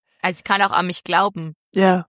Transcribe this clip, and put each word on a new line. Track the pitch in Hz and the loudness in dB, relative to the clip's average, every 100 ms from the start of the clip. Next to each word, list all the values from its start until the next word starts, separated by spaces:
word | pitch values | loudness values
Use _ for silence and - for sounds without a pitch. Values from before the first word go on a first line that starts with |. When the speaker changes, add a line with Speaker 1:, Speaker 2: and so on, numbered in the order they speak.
| _ _ | _ _
Speaker 1:
Also | 185 185 | -6 -6
ich | |
kann | - 202 | -2 0
auch | 196 | 2
an | - 180 | 0 -2
mich | 180 | -4
glauben. | - 175 196 196 160 156 _ | -2 0 0 -2 -10 -12 _
Speaker 2:
Ja. | - 190 180 | 0 2 2